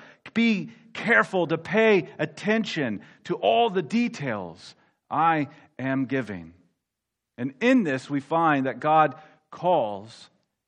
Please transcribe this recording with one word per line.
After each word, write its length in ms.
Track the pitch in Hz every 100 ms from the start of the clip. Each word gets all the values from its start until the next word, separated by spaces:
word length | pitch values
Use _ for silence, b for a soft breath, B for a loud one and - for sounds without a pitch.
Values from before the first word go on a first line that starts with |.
| B B -
"Be 380 | - 233 202 156 B B
careful 540 | - 196 220 214 190 160
to 100 | 160
pay 500 | - 208 220 196 B -
attention 840 | 160 - 202 220 214 170 127 101 B B -
to 100 | 175
all 340 | 190 226 233
the 120 | 190
details 960 | 147 226 240 - 139 107 87 85 - - _ _ -
I 400 | 139 165 160 135 B B -
am 280 | 131 135 127
giving." 480 | 135 107 92 82 85 _ _ _ _ _ _ _ -
And 160 | 127 -
in 240 | 233 262
this, 260 | 165 131 -
we 120 | 143
find 440 | - 165 165 143 131
that 140 | 120
God 360 | 151 156 151 131 B B _
calls 800 | - 170 170 107 101 110 - - _ _ _